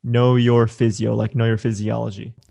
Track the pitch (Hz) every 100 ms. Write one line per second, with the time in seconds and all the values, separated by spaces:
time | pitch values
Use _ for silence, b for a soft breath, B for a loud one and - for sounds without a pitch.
0 | 123 120 123 127 120 120 117 - 117 107
1 | 110 113 110 120 113 110 120 104 107 113
2 | 113 98 110 - _